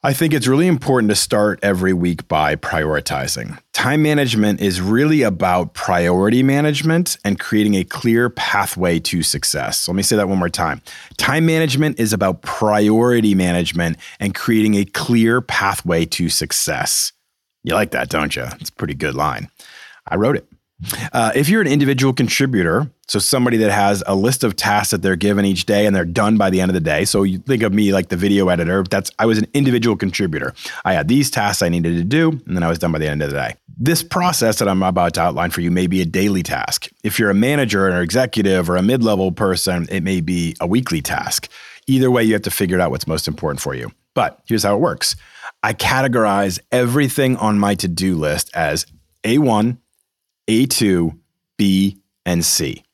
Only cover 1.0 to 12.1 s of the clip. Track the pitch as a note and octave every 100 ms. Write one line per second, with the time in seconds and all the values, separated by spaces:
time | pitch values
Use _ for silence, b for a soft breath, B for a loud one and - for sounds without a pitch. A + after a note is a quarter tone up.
1 | G#2+ G#2 - A2 G#2 F#2+ G2+ F#2 F#2 F2+
2 | F2 E2+ - D#2+ D2+ D#2 - E2 D2+ D2+
3 | - D2 C#2 - A1+ - _ - B2+ D3
4 | D3+ D3 C3+ A2 G#2+ G2+ G2+ F2+ F#2 A2+
5 | D3+ D#3 C#3+ F2+ F#2 F2+ E2+ - - F2+
6 | F2 F2+ G2+ A#2+ C3 C#3 D3+ C#3+ D3+ E3
7 | F3+ - G#2 F#2+ - A2 G#2 G2 F2+ -
8 | A#2 A#2 A#2+ - - G2+ F#2+ - F2+ E2+
9 | - F2+ D#2 D2 - D2+ B1 - - F#2
10 | G2 G#2+ G2 G2 F2 - E2+ C2+ - B
11 | B - - C#3+ E3 D#3+ D#3+ C3 D3+ -
12 | A2